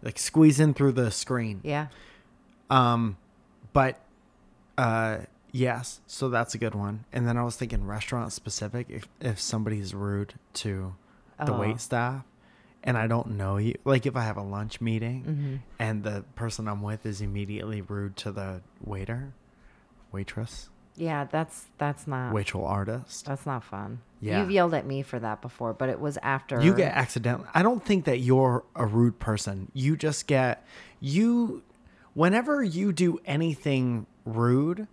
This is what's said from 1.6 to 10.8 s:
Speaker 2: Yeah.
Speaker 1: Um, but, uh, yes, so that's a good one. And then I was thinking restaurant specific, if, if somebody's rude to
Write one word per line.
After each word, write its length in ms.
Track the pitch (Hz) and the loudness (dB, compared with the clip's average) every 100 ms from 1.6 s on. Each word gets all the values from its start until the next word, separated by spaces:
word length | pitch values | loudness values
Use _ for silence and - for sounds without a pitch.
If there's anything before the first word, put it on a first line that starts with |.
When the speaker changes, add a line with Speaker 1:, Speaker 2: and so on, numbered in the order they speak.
Speaker 2:
Yeah. 220 | 147 147 151 - - - _ _ _ _ _ | -4 -4 -6 -12 -20 -20 _ _ _ _ _
Speaker 1:
Um, 480 | 131 123 120 113 95 _ _ _ _ - | 4 6 4 0 -2 _ _ _ _ 0
but, 280 | 147 131 - - _ _ _ _ _ _ - | 4 4 0 -16 _ _ _ _ _ _ 0
uh, 400 | 123 113 113 110 - _ _ | 2 4 0 -2 -8 _ _
yes, 500 | 127 127 117 123 - _ | 0 0 0 -8 -14 _
so 220 | - 135 | -4 0
that's 260 | 120 117 | 0 0
a 40 | 113 | -2
good 160 | 113 | -2
one. 300 | 104 101 107 - | -2 -4 -6 -6
And 140 | 123 120 | -2 0
then 100 | 120 | 0
I 60 | |
was 140 | 120 - | -2 -4
thinking 280 | 117 113 98 | -4 -2 -2
restaurant 460 | 104 - 123 104 | -6 -4 -4 -4
specific, 540 | - - - 104 117 123 | -8 -8 -6 -6 -6 -8
if, 180 | - - _ | -10 -14 _
if 200 | 139 104 | -4 -4
somebody's 540 | - 113 107 107 95 | -2 -2 -2 -4 -4
rude 400 | 98 101 101 101 - _ | -4 -2 -2 -4 -10 _
to 400 | - 110 95 | -8 -4 -4